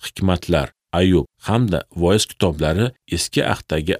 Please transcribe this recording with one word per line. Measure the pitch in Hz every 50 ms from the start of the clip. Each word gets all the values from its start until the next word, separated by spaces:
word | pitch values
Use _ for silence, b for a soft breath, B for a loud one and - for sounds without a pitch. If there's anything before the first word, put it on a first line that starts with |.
Hikmatlar, | - - - - 98 95 90 85 - - 85 76 69 - - _ _ _
Ayub | - 87 92 92 90 80 - - _ _
hamda | - - 107 117 127 104 85 73 - _ -
Voiz | 82 85 87 101 110 -
kitoblari | - - - 104 90 78 76 78 78 80 95 110 127 - _ _ -
Eski | 87 82 - - - 143 -
Ahddagi | - - - - - 80 80 78 85 -